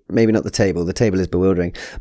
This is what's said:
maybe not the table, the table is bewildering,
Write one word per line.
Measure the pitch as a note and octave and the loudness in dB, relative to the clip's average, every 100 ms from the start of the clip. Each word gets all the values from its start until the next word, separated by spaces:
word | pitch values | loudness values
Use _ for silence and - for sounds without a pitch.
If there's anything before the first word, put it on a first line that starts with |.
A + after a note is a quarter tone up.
| - | -4
maybe | A2 A2 | 2 2
not | A2 | 2
the | G#2+ | 0
table, | - G2+ E2+ E2+ | 0 0 0 -4
the | |
table | F2+ A2+ F#2+ | 0 0 0
is | F2 | 0
bewildering, | F2+ F#2+ F2+ F2 - - - | 2 2 2 -2 -4 -14 -2